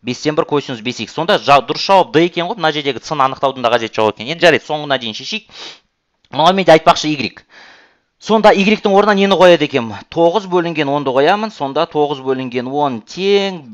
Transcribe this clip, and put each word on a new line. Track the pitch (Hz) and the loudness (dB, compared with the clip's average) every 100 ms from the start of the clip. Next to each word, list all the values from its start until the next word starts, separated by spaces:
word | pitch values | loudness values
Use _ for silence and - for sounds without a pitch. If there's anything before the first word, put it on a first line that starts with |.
Бестен | 110 123 147 151 | -10 -6 -4 -2
бір | 160 | -2
косинус | 147 - 120 | -2 -4 -8
бес | 110 120 | -8 -8
икс. | 110 | -10
Сонда | - 165 185 | -6 -2 -2
жа-, | 113 139 | 4 2
дұрыс | - 151 - | 2 -8 2
жауап | 196 170 | 2 4
д | 156 170 | 2 0
екен | 175 175 | -2 -6
ғой, | - | -4
мына | 156 151 | -4 -2
жердегі | 139 113 | -4 -6
с-ны | - 151 | -8 -2
анықтаудың | 135 135 139 131 | -2 0 -4 -2
да | 120 | 0
қажеті | 120 113 - | 0 -2 0
жоқ | 110 - | 0 0
екен. | 113 | -10
Енді | 165 170 | 2 2
жарайды, | 135 - | 2 -2
соңына | 151 147 135 | -10 -4 -6
дейін | 117 107 | -6 -12
шешейік. | 135 220 _ - - - _ _ _ _ _ | -10 -12 _ -20 -20 -20 _ _ _ _ _
Мынау | 131 160 190 | 0 2 2
менде | 170 | 4
айтпақшы | 160 170 165 156 | 4 6 2 0
y. | 147 113 - _ - - - _ _ _ _ | -4 -6 -8 _ -20 -20 -20 _ _ _ _
Сонда | - 220 214 185 | -2 4 4 4
y-тің | 196 214 214 | 2 2 2
орнына | 196 208 | 2 4
нені | 202 196 185 | 2 2 4
қояды | 180 165 147 | 6 6 2
екенмін? | 135 113 101 - | -2 -6 -12 -10
Тоғыз | 160 170 185 190 | 0 0 0 -2
бөлінген | 180 170 156 143 | -2 -2 -4 -2
онды | 143 135 | -2 -2
қоямын. | 131 147 202 220 | 0 2 0 -4
Сонда | - 139 135 165 | -8 -6 -4 -4
тоғыз | 151 147 143 131 | -2 -2 -4 -4
бөлінген | 131 131 120 123 | -4 -4 -6 -6
он | 143 147 120 | -4 -4 -4
тең | - - 190 202 196 180 131 | -12 -6 0 0 0 -8 -14